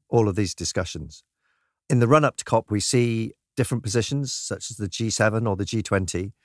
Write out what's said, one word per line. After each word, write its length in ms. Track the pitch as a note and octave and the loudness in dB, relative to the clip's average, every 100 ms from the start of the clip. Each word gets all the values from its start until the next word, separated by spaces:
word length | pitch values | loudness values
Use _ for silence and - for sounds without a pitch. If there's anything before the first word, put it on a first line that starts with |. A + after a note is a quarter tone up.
| _ | _
all 180 | A#2+ G#2+ | 2 2
of 80 | F#2+ | 2
these 180 | F#2+ | -2
discussions. 680 | - E2+ - - E2 D2 - _ _ _ _ _ _ _ | -2 -6 -4 -4 -6 -12 -16 _ _ _ _ _ _ _
In 100 | C3 | 2
the 80 | A#2 | 6
run-up 280 | D3+ C#3+ - | 6 6 0
to 60 | |
cop, 260 | - A2+ - | 0 0 2
we 120 | G#2 | -2
see 520 | - B2+ A#2+ A2+ A2+ - _ - | 2 2 2 0 -4 -8 _ -4
different 280 | B2 B2 | -2 -2
positions, 500 | A2+ A2+ A2 C#3 C3+ | -2 -2 0 -4 -4
such 360 | - - F#2 - | -8 -8 -10 -10
as 80 | A2 | -8
the 120 | G2+ | -8
G 200 | - A2+ | -4 -4
seven 380 | - G#2+ A2 A2+ | 2 2 2 0
or 80 | F#2+ | -2
the 80 | |
G 180 | G2 A2+ | -2 -4
twenty, 520 | - G2 F#2 F2 G2 - | 0 0 0 -4 -6 -10